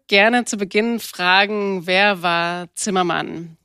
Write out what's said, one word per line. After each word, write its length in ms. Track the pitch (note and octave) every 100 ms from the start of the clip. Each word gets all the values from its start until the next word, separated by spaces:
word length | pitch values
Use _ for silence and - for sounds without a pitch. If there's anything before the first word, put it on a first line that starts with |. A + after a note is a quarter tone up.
| -
gerne 360 | G3+ G#3+ B3
zu 120 | A#3 G#3
Beginn 420 | G3 G#3+ A#3 A#3
fragen, 880 | - - F3+ F#3 G3+ G#3+ G3+ F#3+ E3+
wer 340 | F#3 G#3 F#3
war 460 | F3 E3+ E3+ F3 F3
Zimmermann? 840 | - A3 F#3 F3+ D#3+ D#3 E3 E3 D#3+